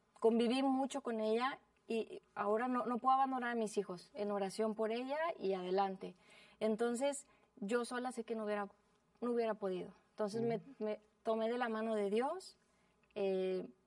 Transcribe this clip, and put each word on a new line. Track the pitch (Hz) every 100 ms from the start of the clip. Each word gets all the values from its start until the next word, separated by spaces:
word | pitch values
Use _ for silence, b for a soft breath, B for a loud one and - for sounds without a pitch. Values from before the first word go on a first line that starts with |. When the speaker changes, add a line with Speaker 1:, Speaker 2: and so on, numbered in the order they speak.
| _ -
Speaker 1:
conviví | 226 233 233 254
mucho | 277 262 269 277
con | 247 226
ella | 214 226 262 302 _ _ -
y | 226 - - -
ahora | - 202 220 254
no, | 247 233
no | 240
puedo | 254
abandonar | 262 269 262 240
a |
mis | 233 214 208
hijos, | 196 180 -
en | - 208
oración | 202 190 - 220
por | 214 220
ella | 226 262 294 330 -
y | 190
adelante. | 190 180 190 196 190 185 - B B B B
Entonces, | 220 214 240 233 277 277 - b b -
yo | 196 240
sola | 233 247 254
sé | 240
que | 226
no | 226
hubiera, | 214 208 196 - _ _ _ _
no | 240
hubiera | 233 226
podido. | 214 196 185 175 - _
Entonces, | - 214 220
me, | 233 226
Speaker 2:
Ujú. | 170 269
Speaker 1:
me | 214 214 - _
tomé | - 220 226
de | 240
la | 240
mano | 220 220
de | 220 202
Dios, | 214 269 359 - - b b b b _
eh, | - 196 190 185 185 - -